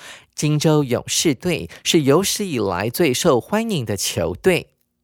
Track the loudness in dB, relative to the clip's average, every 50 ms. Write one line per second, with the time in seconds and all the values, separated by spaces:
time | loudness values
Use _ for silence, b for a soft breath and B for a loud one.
0 | B B B B B B B -4 0 0 0 2 2 4 4 4 2 2 -2 -4
1 | -2 -2 -4 0 0 0 0 0 -2 -4 -4 -4 -6 -10 B B B 2 2 2
2 | 4 4 4 4 2 0 -2 -4 -4 -4 -2 -2 -2 -2 -2 -2 -4 -4 -2 0
3 | 0 0 2 2 2 2 2 2 0 -2 -4 -2 -2 -2 -4 -4 -4 -4 -4 -4
4 | -4 -4 -4 -2 -2 -2 -4 0 0 0 0 0 -2 _ _ _ _ _ _ _